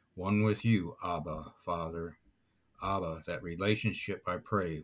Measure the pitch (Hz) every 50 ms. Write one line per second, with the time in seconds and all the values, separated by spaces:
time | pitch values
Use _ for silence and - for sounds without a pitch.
0 | _ _ _ 95 90 98 107 104 107 107 104 - - 117 113 98 85 82 - -
1 | - 90 87 80 76 80 78 78 76 - - _ - 90 87 85 82 80 82 85
2 | 85 85 - _ _ _ _ _ _ _ _ _ _ _ _ - 95 98 98 98
3 | 90 82 80 80 - - 85 - - 85 85 85 95 104 107 107 - 110 90 -
4 | - - 98 90 - 90 90 90 - - 110 101 92 85 80 78